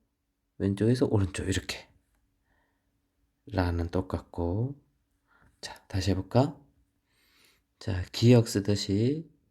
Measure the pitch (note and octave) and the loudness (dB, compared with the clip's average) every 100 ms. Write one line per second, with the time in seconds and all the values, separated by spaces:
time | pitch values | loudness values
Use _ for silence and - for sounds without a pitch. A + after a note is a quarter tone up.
0 | _ _ _ _ _ - G2 G2 A2 B2+ | _ _ _ _ _ -4 -2 2 2 2
1 | C#3+ G#2+ F#2 - F2+ F#2 - - - _ | 2 0 0 -4 -4 -4 -6 -12 -16 _
2 | _ _ _ _ _ _ _ _ _ _ | _ _ _ _ _ _ _ _ _ _
3 | _ _ _ _ - G2+ F2 E2+ E2+ F2 | _ _ _ _ -4 0 0 0 -2 -4
4 | - - - - E2+ G2 B2+ C#3+ _ _ | -4 -6 -8 -6 -4 -2 -4 -8 _ _
5 | _ _ _ _ _ _ - - - F#2+ | _ _ _ _ _ _ -18 -16 -8 -2
6 | F#2+ F#2+ - A#2 D3 - _ _ _ _ | 0 -2 0 0 0 -4 _ _ _ _
7 | _ _ _ _ _ _ _ - - F#2 | _ _ _ _ _ _ _ -12 -6 -6
8 | F2+ - A2+ A#2+ A2+ G#2 G2 G2+ - G2+ | -6 2 6 6 6 0 0 -2 0 0
9 | A#2+ D#3 - _ _ | 0 -2 -8 _ _